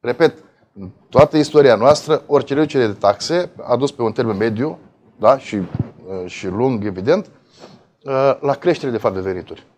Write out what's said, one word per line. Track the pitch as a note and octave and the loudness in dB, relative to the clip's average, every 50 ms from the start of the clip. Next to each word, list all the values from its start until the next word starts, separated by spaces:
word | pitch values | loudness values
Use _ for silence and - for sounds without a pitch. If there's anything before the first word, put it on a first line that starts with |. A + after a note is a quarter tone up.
Repet, | _ A#2 B2 - E3 D3+ - - _ _ _ _ _ _ _ G#2 | _ -8 -2 0 0 0 0 -2 _ _ _ _ _ _ _ -18
în | G2 F#2 - _ _ _ | -18 -18 -18 _ _ _
toată | - B2 D3 D3+ - | 4 4 4 4 4
istoria | D#3+ D3 C3+ - D3+ C#3+ C3+ A2+ | 0 0 2 4 4 6 6 4
noastră, | G2+ A2 C3+ D3+ D3 - D3+ D#3 C#3 - | 6 4 4 4 2 2 -2 -2 -2 -2
orice | - D3 C#3 - - C#3+ | 0 0 0 0 0 -2
reducere | C#3 D#3 D3 - C#3 B2 | -2 -2 0 0 0 0
de | A2 G2+ | 0 -2
taxe | - - G2+ G#2 - - - D#3 F3 F3 F3 _ - - | 0 2 2 2 2 -2 -4 -2 -2 -2 -4 _ -16 -4
a | - B2 | -2 -2
dus | A#2+ C3 C#3 | 0 0 -4
pe | - - A#2+ | -4 -4 -4
un | A2 G#2+ | -4 -2
termen | - B2 A2+ G#2+ | -2 -4 -4 -2
mediu, | G2 G#2+ A#2 A2 G#2 B2+ D#3 E3+ - - - _ _ _ _ _ | -2 -2 -2 -2 -2 -4 -6 -6 -10 -18 -20 _ _ _ _ _
da? | _ G#2 A2 C3 C#3 | _ 4 4 4 4
Și, | - - - | 0 -6 -6
uh, | G#2 F#2 F2 - - - - - - - F#2 F#2+ F#2+ F2+ | -6 -6 -6 -6 -6 -6 -6 -8 -20 -16 -14 -12 -10 -10
și | F2+ - - - | -12 -14 -10 -10
lung, | F#2+ F2+ G#2 B2 C3+ B2+ A2 G2 | -8 -4 -2 0 0 0 -2 -4
evident, | G#2 F#2+ F#2 F#2+ A2+ D#3+ G3+ G3+ - _ _ _ _ _ _ - - - _ _ _ _ _ _ | -6 -8 -6 0 0 0 0 0 -8 _ _ _ _ _ _ -20 -20 -20 _ _ _ _ _ _
uh, | C#3 C3+ C3+ C3+ C#3 C3 - | -6 -2 0 2 2 0 0
la | - C#3 C#3 | -2 -4 -4
creștere, | - - F3+ E3 - - C#3 | -2 0 -2 -2 0 -2 -6
de | A#2+ A2 | -6 -4
fapt, | - A2+ G2 | -6 -6 -8
de | F#2+ | -6
venituri. | F#2 F#2+ F#2 F2+ E2 - F2 - _ _ _ | -6 -6 -6 -8 -10 -12 -18 -20 _ _ _